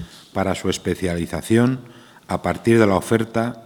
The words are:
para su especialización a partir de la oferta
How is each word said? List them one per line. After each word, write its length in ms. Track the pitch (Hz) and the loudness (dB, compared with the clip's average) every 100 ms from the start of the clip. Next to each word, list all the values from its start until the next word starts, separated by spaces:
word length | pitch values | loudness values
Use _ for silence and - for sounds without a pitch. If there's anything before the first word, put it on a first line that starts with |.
| - - - | -16 -20 -10
para 200 | 101 95 | -4 -2
su 160 | 90 95 | -2 -4
especialización 1120 | 87 - 85 92 87 85 82 - 113 120 131 - - - - - | -4 -4 -4 -4 -4 -6 -8 0 2 2 0 -8 -20 -20 -20 -6
a 140 | 92 | -4
partir 380 | 87 85 - 117 | -2 -2 2 4
de 80 | 104 | 6
la 80 | 92 | 4
oferta 680 | - 113 113 117 117 123 | 2 0 0 -4 -4 -8